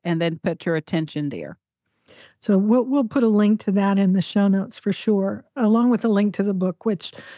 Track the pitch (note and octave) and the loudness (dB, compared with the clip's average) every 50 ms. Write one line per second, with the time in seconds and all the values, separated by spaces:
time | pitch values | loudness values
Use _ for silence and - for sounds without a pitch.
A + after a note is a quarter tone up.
0 | _ E3+ E3+ E3 E3+ E3+ E3 D#3+ - F3+ E3 - - F3+ E3 D#3+ D3+ - - D#3+ | _ -4 -2 0 0 -2 -4 -4 -6 -6 -6 -4 -4 -2 -2 -2 -4 -4 -4 -4
1 | D#3+ D3+ - D#3 D3 C#3+ B2 F2 D2+ C#2+ E2 _ _ _ _ _ _ _ _ _ | -4 -4 -6 -6 -6 -6 -6 -8 -12 -12 -14 _ _ _ _ _ _ _ _ _
2 | _ _ - - - - _ _ - - G3+ F#3+ G3+ G#3+ A#3 B3+ A#3 C4 C4+ C#4+ | _ _ -20 -20 -20 -20 _ _ -2 2 2 2 4 4 2 2 2 2 0 0
3 | B3+ G#3+ - C#4 A#3 A3+ G#3+ G#3 G#3 G3+ A3 G#3+ - - F#3+ G3+ G3 G3 G3 G3 | 0 0 0 0 2 2 4 4 4 2 2 0 0 -2 0 2 2 2 2 2
4 | G3 F#3 F#3 G3 E3+ - - G#3 G3+ G3+ F#3+ G3 F#3 - - - - G#3 G3 - | 2 2 2 0 -2 0 0 2 2 4 2 0 -2 -6 -10 -6 -4 -4 -4 -2
5 | - A3 G#3 G3 F#3+ G3 G#3 G#3 - _ _ C#4 A#3 G#3 A3 A3+ A#3+ B3 A#3+ G#3 | 0 0 0 0 0 -2 -6 -8 -14 _ _ -2 2 2 4 4 4 2 2 2
6 | - A3+ G#3 G3 G#3 G#3 F3 - G3 G3+ G3 F#3 F#3 F#3 E3+ - - A3+ G#3 E3 | 0 0 2 2 2 0 0 -2 -2 -2 -2 -2 -2 -4 -4 -4 -4 -4 -4 -4
7 | - - - - - - - | -6 -12 -12 -16 -20 -20 -20